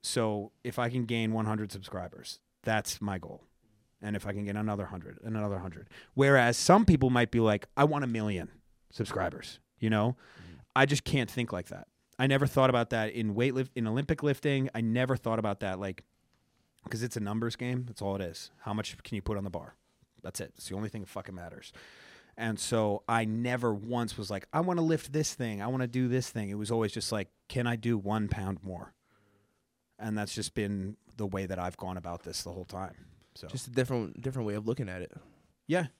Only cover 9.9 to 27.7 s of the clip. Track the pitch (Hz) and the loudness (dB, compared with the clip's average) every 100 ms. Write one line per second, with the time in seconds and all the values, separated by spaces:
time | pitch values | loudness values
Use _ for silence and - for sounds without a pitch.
9.9 | 110 110 127 - - 85 85 - - 139 | 4 4 0 -8 -20 -20 -20 -2 4 4
10.9 | 143 - 143 117 - 117 95 87 - - | 4 2 0 0 -2 -2 -4 -6 -12 -16
11.9 | _ _ _ 135 135 135 143 131 123 117 | _ _ _ 4 4 4 6 6 6 4
12.9 | 117 110 117 110 101 127 127 131 - 113 | 0 0 0 -2 2 2 2 -2 -2 0
13.9 | 113 143 156 147 139 151 139 131 113 113 | 0 0 0 0 0 0 0 0 0 0
14.9 | 117 127 127 - 113 107 98 101 92 98 | 2 2 0 0 0 0 -2 -2 -4 -6
15.9 | 90 - _ _ _ _ _ _ _ - | -8 -14 _ _ _ _ _ _ _ -8
16.9 | 113 120 113 101 107 117 - 123 123 127 | -4 -4 -4 -4 -2 -4 -4 -4 -4 -6
17.9 | 110 98 98 90 80 - _ - 104 110 | -6 -4 -2 -4 -8 -16 _ -6 -4 -4
18.9 | - - 104 95 104 98 85 78 - _ | -8 -8 -8 -4 -4 -4 -8 -10 -18 _
19.9 | _ _ _ - - - - - 95 107 | _ _ _ -12 -10 -12 -12 -10 -6 -6
20.9 | 110 95 - 92 92 85 - - - - | -8 -10 -10 -10 -12 -12 -14 -18 -20 -20
21.9 | - - - - - 113 107 - 117 107 | -20 -20 -20 -20 -6 -4 -2 0 2 4
22.9 | 101 - 117 110 110 120 123 120 104 107 | 2 0 0 2 0 0 0 0 0 -2
23.9 | 120 117 - 98 104 - 151 180 175 160 | -2 -2 -4 -6 -6 -2 0 2 2 2
24.9 | 160 - 147 151 - 120 104 104 131 127 | 2 0 0 0 -2 -4 -2 -2 -2 0
25.9 | 123 127 127 123 120 101 104 104 113 110 | 2 2 2 0 -4 -4 -4 -2 0 0
26.9 | - - 110 95 _ _ - 120 | -2 -2 -2 -4 _ _ -2 0